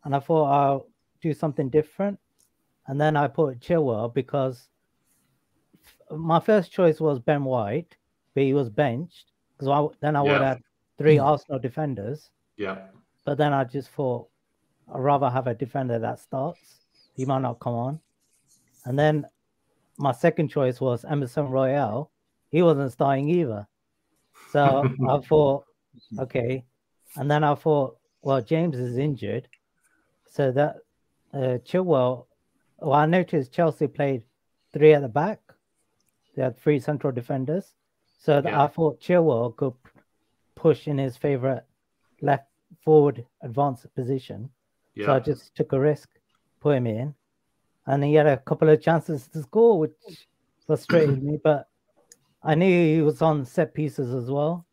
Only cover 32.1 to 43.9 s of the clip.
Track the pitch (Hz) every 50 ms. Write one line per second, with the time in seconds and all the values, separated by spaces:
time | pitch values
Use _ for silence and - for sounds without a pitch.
32.1 | 127 123 - _ _ _ _ _ _ _ _ _ _ _ - 151 131 147 156 156
33.1 | 170 185 175 - - 156 131 - - - 170 160 - - 160 135 - - 143 139
34.1 | 135 120 - _ _ _ _ _ _ _ _ _ - 147 147 151 156 143 139 123
35.1 | 107 143 156 196 220 - _ _ _ _ _ _ _ _ _ _ _ _ _ _
36.1 | _ _ _ _ _ - 131 127 117 _ _ 156 151 139 120 - 151 131 - 147
37.1 | 123 120 120 - 143 131 131 131 156 196 - _ _ _ _ _ _ _ _ _
38.1 | _ _ _ - 147 143 135 - 104 139 139 147 - - 165 151 135 - - -
39.1 | 180 175 165 156 127 113 120 120 117 - 143 131 127 _ _ _ _ _ _ _
40.1 | _ _ _ _ _ _ _ _ _ - - 160 151 - - 156 143 135 139 135
41.1 | 120 - - 147 139 127 123 135 131 117 - _ _ _ _ _ _ _ _ _
42.1 | _ _ - 143 143 135 - _ _ _ _ _ 175 _ _ 160 156 151 143 147
43.1 | 127 120 120 _ _ _ - 131 113 131 139 143 131 - _ -